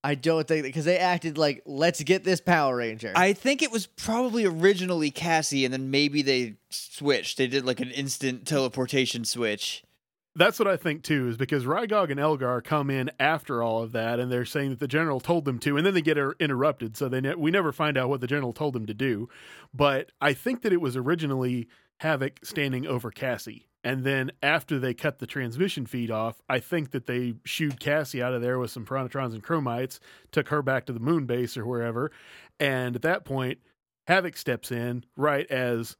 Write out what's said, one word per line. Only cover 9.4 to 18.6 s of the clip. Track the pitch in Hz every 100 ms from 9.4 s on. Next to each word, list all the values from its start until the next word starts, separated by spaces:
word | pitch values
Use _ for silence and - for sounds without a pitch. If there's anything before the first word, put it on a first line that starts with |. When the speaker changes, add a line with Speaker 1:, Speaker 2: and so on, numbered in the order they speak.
| 117 104 - - _ _ _ _ _ -
Speaker 3:
That's | 185 220
what | 202
I | 180
think, | 175 151
too, | - 151 123
is | 113
because | 135 147
Rygog | 123 170 233 208 175
and | 139
Elgar | 151 151 127 123
come | - 156 139
in | 135 131 -
after | 139 156 - 123
all | 117 113
of | 113
that, | 117 113 120
and | 123
they're | 123
saying | 120 151 139
that | 127
the | 143
general | 143 160 135
told | - 170 143
them | 123
to, | 147 143
and | 180
then |
they | 185
get | 151 147
er-, | 139 -
interrupted, | 156 127 147 139 113 113
so | 139
they | 131
ne-, | 135 170
we | 151
never | 190 165
find | - 151 135
out | 127
what | 139
the | 120
general | 143 127
told | 113